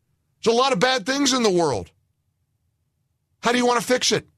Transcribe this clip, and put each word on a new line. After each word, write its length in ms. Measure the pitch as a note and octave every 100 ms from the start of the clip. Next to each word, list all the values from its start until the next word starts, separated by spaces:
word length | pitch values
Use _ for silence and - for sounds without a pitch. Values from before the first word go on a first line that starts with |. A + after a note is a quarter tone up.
| _ _ _ _
There's 120 | A3
a 40 | A#3
lot 140 | C4+
of 80 | F#3+
bad 260 | B3+ C4 G3
things 260 | C#4 C4+
in 100 | C4
the 80 | A3
world. 400 | F3+ D#3 G#2 E2+ _ _ _ _ _ _ _ _ _ _ _ _ _ _ _
How 120 | A3+
do 60 | B3
you 80 | A#3+
want 140 | A#3+
to 60 | F3+
fix 240 | B3 -
it? 160 | F#3 -